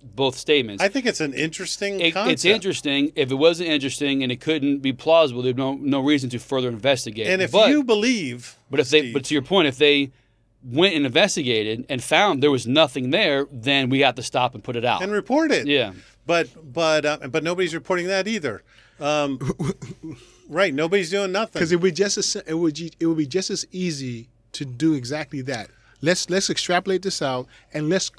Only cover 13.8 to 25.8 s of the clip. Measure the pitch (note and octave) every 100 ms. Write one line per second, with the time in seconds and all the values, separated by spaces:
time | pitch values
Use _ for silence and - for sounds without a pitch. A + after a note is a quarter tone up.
13.8 | B2+ C3+ C3+ B2 - C3 B2 A2+ - A#2+
14.8 | A#2+ G2 G3 G#3 - C#4 D#4+ F#3 C#3 C#3+
15.8 | G#2+ F#2 - _ - E3+ D#3 - D#3+ C#3+
16.8 | D#3+ D#3 D3 D3+ C#3 D#3 D#3 F3+ F3+ D#3+
17.8 | B2+ F3+ F3+ F#3+ F#3+ A3 C#3 G2+ _ _
18.8 | _ - C#3+ D3+ C#3+ C3+ C#3 - D#3 -
19.8 | B2+ - D#3+ C#3 - _ - D3+ F#3+ C#3
20.8 | E3 G3+ D#3+ G3 G3 F#3+ A3 - E3 F3
21.8 | F#3 D#3 G3+ G#3 - G3+ - D#3+ E3+ D3
22.8 | E3 - E3 D#3+ C#3+ F3+ F#3+ G3 - F#3
23.8 | F3+ C#3+ C3 A#2 A#2 _ _ - C#3 A#2+
24.8 | D#3+ D3 A#2+ D3+ D3+ C#3+ B2+ A#2+ G2 _